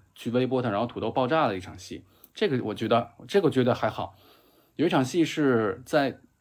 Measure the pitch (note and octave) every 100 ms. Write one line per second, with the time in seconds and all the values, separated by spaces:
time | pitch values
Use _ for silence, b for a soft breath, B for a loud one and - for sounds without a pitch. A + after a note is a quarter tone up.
0 | _ - A#2+ A#2+ B2+ C3 A#2+ G2+ A#2+ -
1 | G#2+ C3+ B2+ D#3+ C3+ F#2+ F#2 F#2+ - D2
2 | - B B - G#3 B2+ G#2+ G2+ A2 A2+
3 | A#2+ - - G3+ D#3+ B2+ B2 A2 A2 -
4 | F2 - b b b b b b E3 D3+
5 | B2+ F3+ D#3 - C#3 A#2 G#2+ F#2+ - D3+
6 | C#3 - _ _